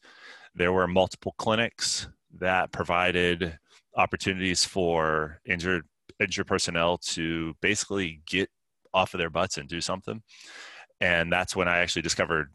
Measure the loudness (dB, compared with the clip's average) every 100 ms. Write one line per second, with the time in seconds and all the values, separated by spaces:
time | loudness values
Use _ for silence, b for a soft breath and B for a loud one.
0 | B B B B B 0 2 4 4 4
1 | 2 0 -10 -4 0 2 0 -2 -4 -4
2 | -6 -14 _ -4 0 2 0 -2 0 2
3 | 2 4 2 2 -2 -6 b b _ 0
4 | 0 0 -2 0 0 2 0 0 2 2
5 | 2 0 -2 -8 -4 -2 0 -2 -4 _
6 | -20 -4 -2 -2 0 0 0 2 2 0
7 | -2 -4 -2 -2 -4 -2 0 0 -2 -4
8 | -4 -6 -4 -2 -2 _ _ _ _ 0
9 | 0 -2 -2 0 -2 -4 -8 -6 -4 -4
10 | -6 -10 -12 B B B B B B _
11 | 2 2 2 0 0 0 2 2 2 0
12 | -2 0 0 0 -2